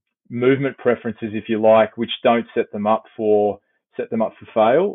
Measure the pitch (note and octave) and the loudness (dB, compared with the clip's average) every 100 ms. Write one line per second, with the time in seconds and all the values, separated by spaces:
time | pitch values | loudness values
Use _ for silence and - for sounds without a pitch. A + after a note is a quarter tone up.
0 | _ _ _ A#2+ B2 C3+ C3+ A#2 B2 A#2 | _ _ _ -2 0 0 -2 -4 -2 -2
1 | A#2+ G#2+ A2+ G#2+ - A2 A2 A2 A2 - | -4 -8 -8 -8 -4 0 4 4 4 -2
2 | A#2 - B2+ A#2 A2+ - A2 G#2+ G#2 A2 | -8 -2 0 0 -2 -6 -6 -4 -2 -2
3 | - - G#2+ G#2 G#2 G2+ _ _ _ - | -4 -6 0 2 0 -4 _ _ _ -12
4 | A#2+ A2+ A2 - - - A2 C#3 G3 | -8 -4 -6 -6 -6 0 2 2 0